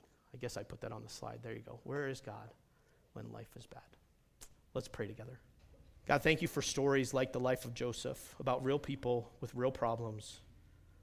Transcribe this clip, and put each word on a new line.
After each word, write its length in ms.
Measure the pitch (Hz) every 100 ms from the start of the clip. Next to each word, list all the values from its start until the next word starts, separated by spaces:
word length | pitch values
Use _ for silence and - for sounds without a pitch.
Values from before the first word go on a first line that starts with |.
| - _ _
I 40 | 123
guess 200 | 120 -
I 60 |
put 180 | 107 117
that 120 | 113
on 100 | 113
the 60 | 113
slide. 340 | - 117 113
There 100 | 117
you 100 | 113
go. 180 | 113 120
Where 240 | 123 139 135
is 120 | 127
God 340 | - 104 113 - _ _ _ _ _
when 180 | - 113
life 240 | 113 113 120
is 100 | -
bad? 300 | - - - _ _ _ _ - - -
Let's 160 | 127 -
pray 180 | - 107
together. 340 | 110 117 127 - - - - - - -
God, 160 | 139
thank 200 | 151 156
you 60 | 165
for 140 | 147
stories 520 | - - 139 139 123
like 180 | 131 131
the 80 | 131
life 240 | 127 127
of 100 | 120
Joseph 600 | 117 123 117 127 131 - -
about 260 | 123 127
real 140 | 131 147
people 540 | - 135 123 120 110 -
with 140 | 120
real 160 | 123 127
problems, 720 | 123 117 117 117 107 - - - - - - - -